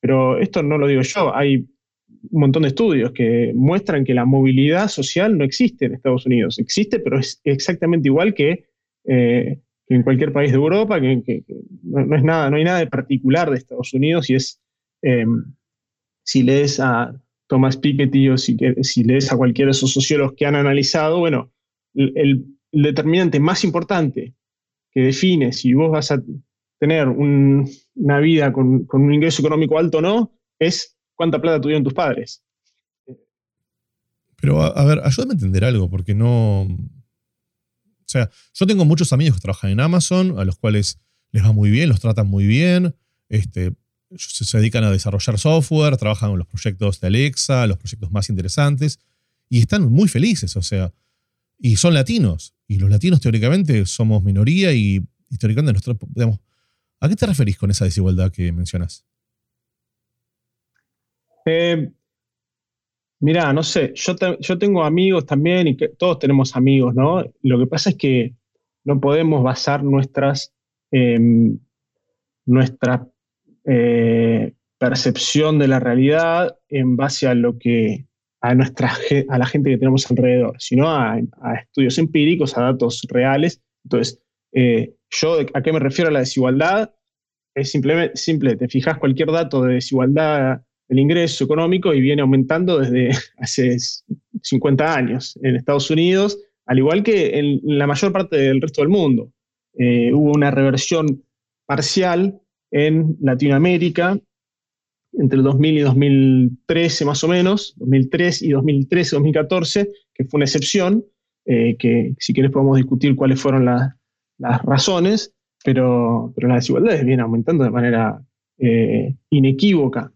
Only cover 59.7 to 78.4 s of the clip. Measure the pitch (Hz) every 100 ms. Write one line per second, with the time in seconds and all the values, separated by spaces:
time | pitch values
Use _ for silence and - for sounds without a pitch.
59.7 | _ _ _ _ _ _ _ _ _ _
60.7 | _ _ _ _ _ _ _ - 165 170
61.7 | 165 147 _ _ _ _ _ _ _ _
62.7 | _ _ _ _ _ 143 165 160 139 151
63.7 | - 139 - - 180 185 165 - 185 202
64.7 | 190 156 165 190 185 147 143 156 180 170
65.7 | 131 151 - 180 147 135 139 131 131 127
66.7 | 135 123 117 135 180 - _ 135 123 123
67.7 | 160 - - 143 127 117 123 _ _ _
68.7 | _ - 135 139 147 165 151 127 127 -
69.7 | 143 143 139 135 - 139 139 - _ _
70.7 | _ _ 135 123 117 117 117 113 110 _
71.7 | _ _ _ _ _ _ _ - 127 127
72.7 | - 123 127 123 _ _ _ _ _ -
73.7 | 123 233 170 165 117 113 113 - - _
74.7 | _ 127 131 135 - - 143 151 156 139
75.7 | 131 123 120 135 156 165 165 175 - _
76.7 | 143 127 123 139 135 135 123 120 117 120
77.7 | 117 110 107 - _ _ _